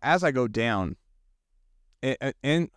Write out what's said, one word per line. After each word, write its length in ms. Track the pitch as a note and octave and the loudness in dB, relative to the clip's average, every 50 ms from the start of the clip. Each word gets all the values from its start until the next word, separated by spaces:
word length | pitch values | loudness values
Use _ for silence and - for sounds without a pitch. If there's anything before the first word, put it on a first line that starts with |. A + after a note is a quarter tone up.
| - | 2
as 200 | C3+ E3 F#3 F3+ | 2 2 4 2
I 80 | D#3+ | 2
go 160 | C3+ B2+ B2 A#2 | 2 2 0 0
down, 480 | G#2+ A2 A2+ A#2 A2 G2 F#2 E2+ - - _ _ _ _ _ _ _ _ _ _ _ _ _ _ _ _ _ _ _ _ | 0 0 0 0 0 0 -2 -4 -6 -8 _ _ _ _ _ _ _ _ _ _ _ _ _ _ _ _ _ _ _ _
a-, 140 | - C3 C3 - | -4 -4 -2 -2
a-, 120 | C3 C3+ - - - | -4 -6 -6 -4 -2
and 260 | C#3 D3+ E3+ E3+ - - | 0 0 0 0 -2 -6